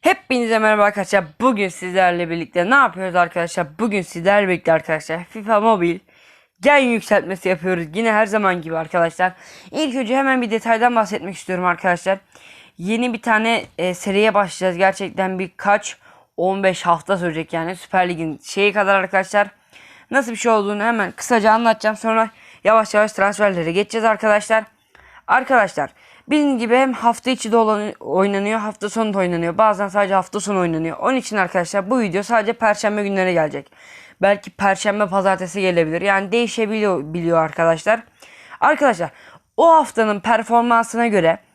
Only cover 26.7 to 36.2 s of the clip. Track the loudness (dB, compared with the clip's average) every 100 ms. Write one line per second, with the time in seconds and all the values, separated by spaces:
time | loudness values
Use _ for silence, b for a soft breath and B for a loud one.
26.7 | 2 2 0 -2 0 -2 -4 0 2 2
27.7 | 0 -4 -10 -4 0 0 0 -2 -2 -4
28.7 | -8 -6 -4 -2 0 -2 -2 -2 2 2
29.7 | 2 -2 0 2 0 0 -6 -4 0 0
30.7 | -2 -4 -4 -2 -2 -2 -4 -2 -2 -2
31.7 | -4 -2 -2 0 -2 0 0 0 0 0
32.7 | 0 -2 -2 -2 0 0 0 -2 -4 -14
33.7 | B B B B B 0 0 -4 -2 0
34.7 | 0 -2 -2 0 0 0 0 -4 -2 0
35.7 | 2 0 0 0 0